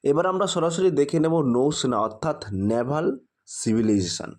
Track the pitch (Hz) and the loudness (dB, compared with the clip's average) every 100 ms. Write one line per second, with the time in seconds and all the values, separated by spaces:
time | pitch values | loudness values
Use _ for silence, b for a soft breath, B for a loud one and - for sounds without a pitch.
0 | 139 147 180 185 196 180 165 165 185 151 | 2 2 2 0 0 0 0 2 2 2
1 | 143 - 160 165 139 120 139 147 127 117 | 0 2 2 2 2 2 2 0 -2 0
2 | 110 107 160 147 - 95 101 113 120 147 | -2 -4 -6 -6 -8 -4 0 0 0 -2
3 | 175 262 _ _ - - - 110 110 104 | -2 -4 _ _ -18 -6 0 2 2 2
4 | 90 - - | 0 -6 -10